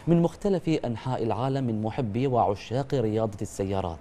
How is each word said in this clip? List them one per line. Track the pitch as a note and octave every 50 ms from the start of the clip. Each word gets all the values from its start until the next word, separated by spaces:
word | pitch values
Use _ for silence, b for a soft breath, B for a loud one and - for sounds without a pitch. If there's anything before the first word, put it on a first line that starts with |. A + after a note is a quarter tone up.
| B
من | D#3 E3+ E3+
مختلف | E3+ D#3+ - - - G3+ G3 E3+ - E3
أنحاء | D#3 - - A#2+ A2+ G2+ - C3 B2+ - A2
العالم | A#2 G2+ G#2 B2+ C3+ C3+ C3+ C3
من | A#2 A2 G#2+
محبي | G#2+ A2 - C#3+ C3 G#2 G2 A#2+ C3+
وعشاق | C#3 B2 A#2 G2 F#2 G#2 - - - A2 C3+ C3+ C3 C#3
رياضة | C3 A2 A2 G#2+ A2 A2+ G#2+ G2+ -
السيارات. | G#2+ - - - G2 F#2+ G2 F#2+ F#2 F2 E2 -